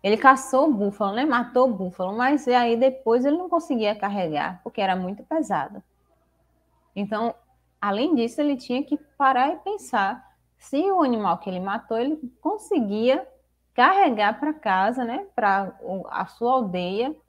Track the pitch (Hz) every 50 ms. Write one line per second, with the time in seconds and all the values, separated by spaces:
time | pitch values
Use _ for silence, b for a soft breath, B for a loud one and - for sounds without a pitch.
0 | - 196 214 220 - 269 269 254 254 - - 262 294 320 277 202 208 202 202 -
1 | 214 196 202 233 269 311 254 240 240 247 - 247 254 269 226 185 190 180 180 -
2 | 185 185 202 226 247 262 294 285 - 254 247 247 240 233 233 226 247 269 262 -
3 | - 220 226 254 247 285 294 349 370 349 349 330 320 - 277 233 220 208 220 208
4 | - 202 202 202 185 160 151 143 151 151 180 - _ - - - 202 190 185 185
5 | 180 180 202 202 - _ 302 330 294 202 202 156 135 - 202 202 - _ _ _
6 | _ _ _ _ _ _ _ _ _ _ _ _ _ _ _ _ _ _ _ 196
7 | 202 196 220 208 226 233 - - _ _ _ _ _ _ _ _ - 208 196 208
8 | 254 359 339 240 226 233 233 - 294 294 285 247 - - 247 254 285 - 294 -
9 | - _ _ _ 285 262 254 247 254 285 339 320 - 392 415 403 - - - 214
10 | 196 196 - 147 - - _ _ _ _ _ _ - - - 277 349 403 392 370
11 | 320 262 240 220 208 185 170 185 - 196 185 180 185 196 196 233 - - 226 226
12 | 240 277 311 311 294 247 _ _ _ 320 415 427 - - 415 311 233 196 202 214
13 | 226 247 262 311 - - - _ _ _ _ _ _ _ _ - 240 311 381 392
14 | 392 311 240 214 208 202 226 - 294 302 311 311 - 214 190 185 190 214 247 262
15 | 247 226 240 330 403 392 _ - 226 202 196 196 196 185 - - - - 185 190
16 | - - - - 185 - - _ 233 240 254 262 240 190 175 180 180 175 190 208
17 | 240 269 311 - _